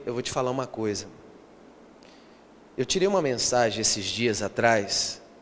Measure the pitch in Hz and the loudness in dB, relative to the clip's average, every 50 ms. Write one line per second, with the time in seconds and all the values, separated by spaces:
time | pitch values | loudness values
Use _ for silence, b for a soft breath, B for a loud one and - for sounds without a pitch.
0 | - - 120 120 127 - - 143 127 127 127 135 127 120 - 113 110 107 101 92 | -8 -6 -6 -6 -6 -4 -4 -2 -2 -2 -2 -4 -6 -6 -6 -4 -4 -2 -2 -4
1 | - 95 - - - - - - - - - - - - - - - - - - | -6 -12 -16 -20 -20 -20 -20 -20 -20 -20 -20 -20 -20 -20 -20 -20 -20 -20 -20 -20
2 | B B B B B B B B B B - - - - - - 131 - - 190 | B B B B B B B B B B -20 -20 -20 -10 -6 -4 -2 -2 0 0
3 | 180 202 208 185 160 139 123 110 - - 123 123 120 113 104 110 110 - - 107 | 2 2 2 2 2 2 0 0 0 2 2 4 4 2 2 0 0 0 0 -2
4 | 95 95 95 110 120 117 104 104 107 95 - - 113 117 113 107 101 95 - - | -4 -4 -2 0 2 2 2 0 -2 -4 0 2 4 4 4 4 2 0 -2 -2
5 | - - - - - - - - | -2 -4 -6 -10 -16 -20 -20 -20